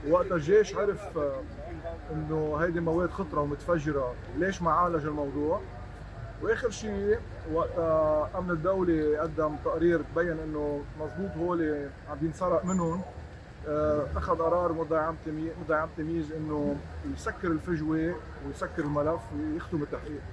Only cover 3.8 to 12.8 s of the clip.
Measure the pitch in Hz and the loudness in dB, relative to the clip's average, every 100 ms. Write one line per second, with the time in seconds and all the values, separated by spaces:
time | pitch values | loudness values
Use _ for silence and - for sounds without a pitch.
3.8 | 147 143 127 123 - - 180 190 170 156 | 2 0 -2 -4 -6 0 0 2 2 4
4.8 | 175 160 151 151 143 139 147 196 - - | 4 2 0 -2 -2 0 0 0 -4 -12
5.8 | - - - - - - 180 226 240 196 | -12 -12 -12 -12 -12 -6 0 0 0 -2
6.8 | 220 202 202 214 - - 165 160 135 - | -4 0 2 2 0 -10 -2 0 2 2
7.8 | 165 160 156 151 147 185 180 170 170 190 | 4 6 6 4 2 -2 0 0 2 4
8.8 | 175 160 151 151 160 156 156 147 165 156 | 4 4 4 2 0 2 0 0 -2 4
9.8 | 170 170 147 160 175 160 160 151 147 143 | 4 4 2 0 2 0 -2 -2 -2 -2
10.8 | 143 151 151 156 196 156 175 175 156 147 | -6 -8 -8 -4 -4 -2 0 2 2 0
11.8 | 143 - - 147 160 151 180 165 180 190 | -4 -10 -10 -2 -2 0 2 2 2 2